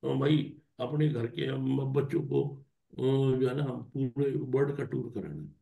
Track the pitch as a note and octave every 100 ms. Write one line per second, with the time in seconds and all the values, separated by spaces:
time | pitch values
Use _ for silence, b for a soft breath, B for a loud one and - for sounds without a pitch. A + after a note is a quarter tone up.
0 | C3+ C3+ C#3 D3+ - - _ - A#2+ D3
1 | D3+ B2 A#2 - C3+ C3 C3 C3+ C3+ C3+
2 | - E3 D3 C#3 C#3+ - - _ _ -
3 | B2+ C3+ C3+ B2+ B2+ C3+ C#3 A#2+ A#2 C3+
4 | C3 B2+ C#3 - B2+ C3 C#3+ C#3 A#2+ B2+
5 | - A2 E2+ D2+ D2+ -